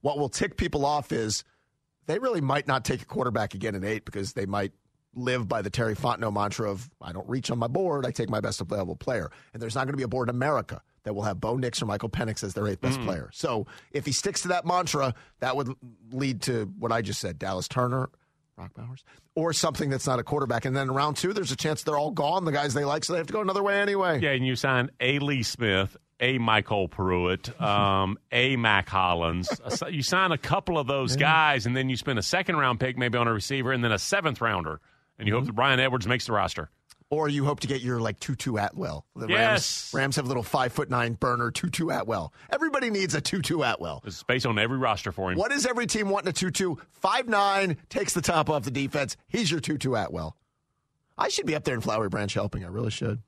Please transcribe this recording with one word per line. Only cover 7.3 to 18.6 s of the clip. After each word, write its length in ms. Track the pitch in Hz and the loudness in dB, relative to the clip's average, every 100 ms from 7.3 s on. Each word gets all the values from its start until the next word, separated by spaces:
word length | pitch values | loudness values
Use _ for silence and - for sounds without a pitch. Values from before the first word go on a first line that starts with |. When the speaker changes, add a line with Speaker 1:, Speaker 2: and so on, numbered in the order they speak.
| 127 - | -4 -2
Speaker 1:
on 60 | 120 | -2
my 100 | 117 | 0
board, 360 | 147 185 143 | 0 0 0
I 60 | 127 | -2
take 180 | 131 117 | -2 -2
my 120 | 110 | 0
best 200 | 104 104 | -2 -4
available 360 | 85 104 92 80 | -4 -4 -4 -6
player." 340 | - 120 76 - - | -4 -4 -4 -12 -18
And 100 | 113 | -10
there's 140 | 117 123 | -6 -4
not 100 | 131 | -2
gonna 100 | 143 | -2
be 60 | |
a 60 | 123 | -2
board 200 | 127 117 | -2 -2
in 60 | |
America 480 | 123 139 139 - - _ _ | 0 2 2 -2 -12 _ _
that 100 | - | -8
will 80 | 101 | -4
have 180 | 107 98 | -2 -2
Bo 160 | 110 123 | -2 0
Nix 240 | 127 - | -2 -2
or 60 | 110 | -2
Michael 220 | 101 113 | -2 -2
Penix 320 | - 117 107 | -2 -2 -4
as 120 | 101 | -6
their 120 | 95 104 | -2 -4
eighth 140 | 95 | -2
best 180 | 131 131 | -2 -2
Speaker 2:
Mm-mm. 60 | 110 | -2
Speaker 1:
player. 240 | 87 - | -4 -8
So 340 | - 156 113 101 - - | -6 -2 -2 -4 -12 -8
if 140 | 143 147 | -6 -2
he 60 | |
sticks 300 | 135 202 180 | -2 -2 -4
to 60 | 180 | 0
that 180 | 180 165 | 0 2
mantra, 480 | 180 175 151 135 117 - _ | 2 2 2 0 -2 -10 _
that 180 | 127 131 | -2 0
would 160 | 127 131 123 113 113 | -2 -6 -14 -20 -10
lead 320 | 127 139 123 | -2 -2 0
to 220 | - 120 101 95 | 0 0 -2 -4
what 120 | 113 | -2
I 80 | 113 | 0
just 200 | 104 - | -2 -4
said, 180 | 98 76 | -6 -6
Dallas 300 | 95 92 - | -4 -4 -4
Turner, 420 | - 123 131 127 _ _ _ _ | 0 0 0 -4 _ _ _ _
Brock 200 | - | -18